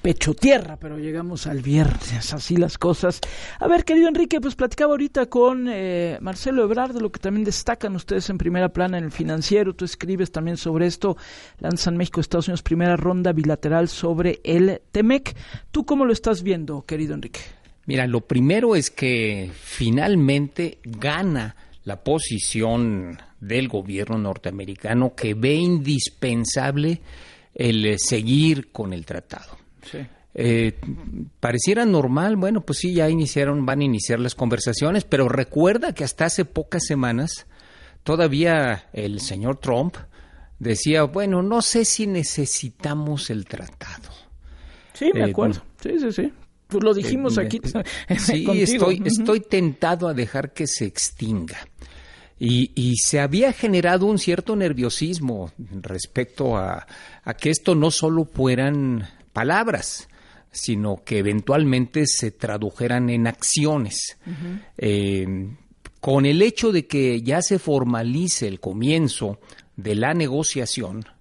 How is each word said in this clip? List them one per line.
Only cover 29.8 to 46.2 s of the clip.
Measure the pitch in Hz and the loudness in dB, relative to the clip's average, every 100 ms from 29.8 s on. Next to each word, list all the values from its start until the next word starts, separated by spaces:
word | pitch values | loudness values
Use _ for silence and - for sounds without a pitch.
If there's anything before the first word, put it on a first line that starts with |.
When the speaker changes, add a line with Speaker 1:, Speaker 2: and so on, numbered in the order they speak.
| - | -16
Speaker 1:
Sí. | 151 127 - _ - | -14 -14 -18 _ -2
Speaker 2:
Eh, | 120 113 110 - - 135 - - - _ | 2 2 2 -2 -10 -10 -10 -10 -12 _
pareciera | 120 120 175 214 233 | -2 0 0 2 4
normal, | 170 131 139 190 214 | 4 2 0 0 0
bueno, | 190 220 | 0 0
pues | - 139 | -2 -4
sí, | 180 | 0
ya | 170 156 | 2 2
iniciaron, | 165 151 147 139 143 131 | 2 0 0 0 0 0
van | 135 | 0
a | 143 | 2
iniciar | 110 - 117 | 0 0 0
las | 123 - | -2 -2
conversaciones, | 123 120 - 110 147 202 | 0 0 -2 0 0 0
pero | - 139 127 | 0 2 2
recuerda | 135 127 147 175 233 330 190 | 2 0 2 4 4 -2 -4
que | |
hasta | 139 - 165 | -6 -2 -2
hace | 180 175 | 0 -2
pocas | - 156 175 - | -4 -4 -4 -2
semanas | 143 123 117 160 - - - - - - - | 0 0 0 -2 -8 -16 -20 -20 -20 -20 -10
todavía | - 160 160 139 170 160 131 101 - | -2 2 2 4 4 4 2 -2 -6
el | 107 104 104 | -6 -4 -4
señor | - 95 113 135 | -6 -4 -4 -2
Trump | 131 120 170 - - - - - - - | 0 0 0 -6 -18 -20 -20 -20 -20 -8
decía, | 117 107 151 156 | -4 0 2 2
"Bueno, | 147 175 202 180 | 2 0 0 0
no | 190 233 | 2 0
sé | 220 233 220 | 2 2 2
si | - 214 | 0 0
necesitamos | 180 151 - 139 - 127 - 147 151 151 143 - | -2 -2 -2 -2 -4 -6 -8 -6 -4 -2 -4 -4
el | 110 92 | -6 -6
tratado". | - - - - - - - - - - - - - - | -12 -12 -16 -16 -16 -18 -20 -20 -20 -20 -20 -20 -20 -20
Speaker 1:
Sí, | - 311 392 | 0 2 4
me | |
Speaker 2:
Eh, | 104 | 2
Speaker 1:
acuerdo. | 98 110 95 - - | 2 0 0 -8 -10
Sí, | - 339 | -4 -2
sí, | 247 | 0
sí. | 196 | -2